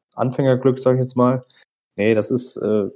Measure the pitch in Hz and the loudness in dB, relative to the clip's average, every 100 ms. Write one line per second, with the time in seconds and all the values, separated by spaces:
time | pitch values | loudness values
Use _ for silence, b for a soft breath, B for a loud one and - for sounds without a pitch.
0 | _ - 120 127 135 127 135 131 131 127 | _ -6 -4 0 2 2 2 2 2 2
1 | 127 127 123 127 b b _ _ _ - | 0 0 0 0 b b _ _ _ -2
2 | 104 110 104 127 - - 104 107 98 | 0 2 0 -4 -4 -6 -2 -2 -2